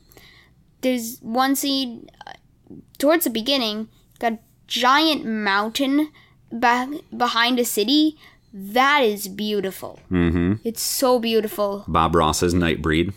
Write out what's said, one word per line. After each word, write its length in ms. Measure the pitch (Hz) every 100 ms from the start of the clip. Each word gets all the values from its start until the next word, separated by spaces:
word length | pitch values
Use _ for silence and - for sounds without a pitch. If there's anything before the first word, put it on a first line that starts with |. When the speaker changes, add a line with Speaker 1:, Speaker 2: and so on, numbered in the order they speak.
| _ - - - _ _ _ _
Speaker 1:
there's 380 | 262 247 226 262
one 340 | 220 247 262 269
scene, 540 | 285 269 247 233 - - -
uh, 80 | - _ _ - - - -
towards 280 | 277 339 277
the 40 |
beginning, 600 | 220 240 277 220 214 220 _ _ -
got 140 | 233
a 60 | 220 _ _ -
giant 580 | 233 247 285 320 285 220
mountain 840 | 220 208 202 214 220 269 285 311 - _ _ -
ba-, 480 | 233 240 247 262 302 - 226
behind 440 | 240 233 240 247
a 60 | 240
city. 520 | 208 233 302 311 - - _ _
That 500 | 196 196 240 269 294
is 240 | 226 202 202
beautiful. 720 | 196 214 208 190 - 95 - -
Speaker 2:
Mm-hmm. 440 | 90 85 87 90 110
Speaker 1:
It's 180 | 233 -
so 380 | - - 254 254
beautiful. 680 | 226 220 214 208 202 202 -
Speaker 2:
Bob 280 | 80 80 82
Ross's 380 | 78 78 90
Nightbreed. 600 | 87 82 - 80 80 92